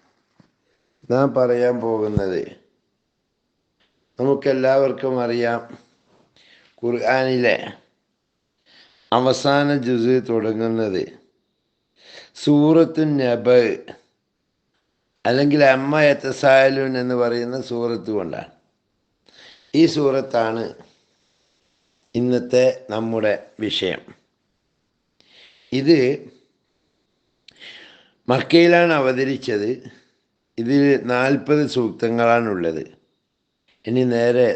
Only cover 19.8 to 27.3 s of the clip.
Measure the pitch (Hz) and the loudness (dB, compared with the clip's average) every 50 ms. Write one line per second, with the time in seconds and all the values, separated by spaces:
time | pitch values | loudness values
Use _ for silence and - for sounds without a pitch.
19.8 | 165 - - 156 143 135 131 135 131 135 - 117 113 110 113 117 110 107 - - | 2 2 2 0 0 0 0 -2 -4 -2 -2 -2 -2 -2 -4 -6 -8 -10 -12 -16
20.8 | - _ _ _ _ _ _ _ _ _ _ _ _ _ _ _ _ _ _ _ | -20 _ _ _ _ _ _ _ _ _ _ _ _ _ _ _ _ _ _ _
21.8 | _ _ _ _ _ _ - 120 123 123 123 120 123 123 123 127 127 127 123 - | _ _ _ _ _ _ -4 -4 -2 0 0 -2 -2 0 2 2 2 2 0 -2
22.8 | - - 104 110 113 113 113 113 107 107 98 - - - _ - 107 101 - - | -8 -10 -8 -6 -6 -4 -4 -2 -2 -2 -2 -2 -6 -14 _ -10 -8 -6 -4 -4
23.8 | 98 90 76 - - - - _ _ _ _ _ _ _ _ _ _ _ _ _ | -4 -4 -6 -8 -12 -18 -20 _ _ _ _ _ _ _ _ _ _ _ _ _
24.8 | _ _ _ _ _ _ _ _ _ _ _ _ - _ _ _ _ _ 120 135 | _ _ _ _ _ _ _ _ _ _ _ _ -20 _ _ _ _ _ -6 -2
25.8 | 135 156 170 143 123 127 147 - - - - _ _ _ _ _ _ _ _ _ | 2 4 4 4 4 2 -2 -4 -8 -16 -20 _ _ _ _ _ _ _ _ _
26.8 | _ _ _ _ _ _ _ _ _ _ | _ _ _ _ _ _ _ _ _ _